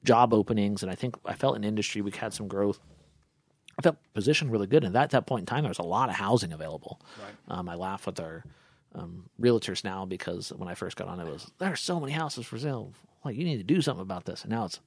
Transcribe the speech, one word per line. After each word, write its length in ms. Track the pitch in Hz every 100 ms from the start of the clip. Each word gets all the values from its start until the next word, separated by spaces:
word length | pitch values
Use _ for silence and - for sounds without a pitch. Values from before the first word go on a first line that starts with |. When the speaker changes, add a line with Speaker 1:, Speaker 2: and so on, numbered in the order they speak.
Speaker 1:
job 280 | - 117 123
openings, 500 | 113 98 110 101 101
and 80 | 92
I 20 |
think 220 | 92 127 -
I 80 | -
felt 220 | 95 135 120
in 80 |
industry 380 | 104 107 101 107
we 100 | 101
had 200 | - 110
some 140 | - 104
growth. 320 | 98 101 98 - - _ _ _ _ _ _ - -
I 40 |
felt 140 | 180 156 _
positioned 400 | - 104 151 143
really 160 | 113 98
good. 160 | 139
And 100 | 120 101
at 140 | 143
that 160 | 131 -
point 140 | 123
in 40 | 90
time, 160 | 120
there 80 | 151
was 80 | -
a 20 |
lot 260 | 87 95 131
of 60 |
housing 380 | 92 98 120 92
available. 480 | 78 78 78 - - - -
Speaker 2:
Right. 140 | - - - 90
Speaker 1:
Um, 100 | 87
I 60 |
laugh 320 | 85 92 98 -
with 140 | -
our, 240 | 82 82 76 - _ _ _
um, 340 | - 87 87 87 _
realtors 420 | 120 117 - 92
now 220 | 101 95
because 460 | 95 92 - 90 95
when 160 | 98 90
I 60 |
first 220 | 87 90 -
got 120 | -
on, 100 | 87
it 80 | 82
was, 240 | 71 - _
"There 140 | 190
are 20 |
so 240 | 151 - 175
many 140 | 139
houses 340 | 151 156 131 117
for 100 | 117
sale." 320 | 147 127 104 95 _ _
Like, 100 | 147
"You 80 | 110
need 120 | 175 135
to 80 |
do 180 | 92 175
something 200 | 147 90
about 220 | 95 92
this." 180 | - 78
And 100 | -
now 140 | 113 101
it's 120 | -